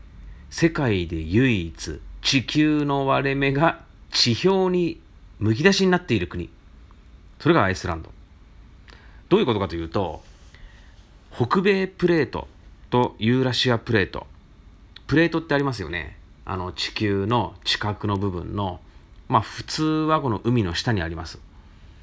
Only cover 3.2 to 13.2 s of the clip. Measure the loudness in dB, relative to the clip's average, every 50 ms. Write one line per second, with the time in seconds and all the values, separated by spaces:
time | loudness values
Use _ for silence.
3.2 | 2 0 0 2 0 2 2 4 2 2 2 -2 -12 -20 -20 -20 -20 -6 -2 0
4.2 | 2 2 2 2 2 2 4 4 2 2 2 0 0 0 -4 -8 -16 -20 -20 -20
5.2 | -20 -20 -8 -2 0 0 0 4 4 2 4 4 2 2 2 0 0 -2 -2 -2
6.2 | -2 -6 -8 -10 -10 -10 -14 -20 -20 -20 -20 -20 -20 -20 -20 -20 -20 -20 -20 -20
7.2 | -20 -20 -20 -2 2 4 4 4 4 2 0 -2 -4 -6 -6 -6 -8 -14 -20 -20
8.2 | -20 -20 -20 -20 -20 -20 -20 -20 -20 -20 -20 -20 -20 -20 -20 -20 -20 -20 -20 -20
9.2 | 0 2 2 2 4 2 0 0 -2 -4 -4 -8 -8 -4 -4 -4 -4 -4 -6 -10
10.2 | -14 -20 -20 -20 -20 -20 -20 -20 -20 -20 -20 -20 -20 -20 -20 -20 -20 -20 -20 -20
11.2 | -20 -20 -4 -4 -2 0 2 2 4 2 2 2 0 -4 -4 -2 0 2 2 2
12.2 | 0 -2 -4 -10 -10 -10 -18 -20 -20 -20 -20 -20 -8 0 2 2 2 2 -2 -2